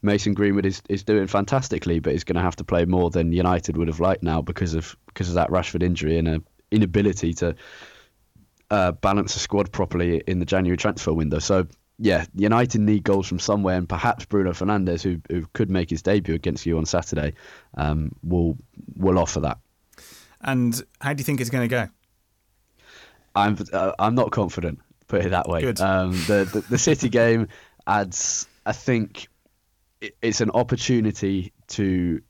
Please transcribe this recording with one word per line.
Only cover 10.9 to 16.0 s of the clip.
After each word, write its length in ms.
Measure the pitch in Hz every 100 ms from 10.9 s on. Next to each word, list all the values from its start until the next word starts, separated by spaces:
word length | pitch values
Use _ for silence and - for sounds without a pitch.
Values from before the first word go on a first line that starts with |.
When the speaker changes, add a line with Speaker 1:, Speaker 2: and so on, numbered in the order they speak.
| - -
Speaker 1:
window. 240 | 80 78 76
So, 300 | - 95 87 - _ _
yeah, 260 | 110 85 -
United 480 | - 104 113 123 113
need 220 | 104 107
goals 240 | 98 98 95
from 120 | 90
somewhere, 380 | - 104 95 92
and 100 | 85
perhaps 380 | 95 120 120 -
Bruno 260 | 104 92
Fernandes, 520 | 85 98 104 92 85
who, 180 | 98 87 -
who 160 | 85 80
could 160 | - 104
make 220 | 92 85
his 100 | 78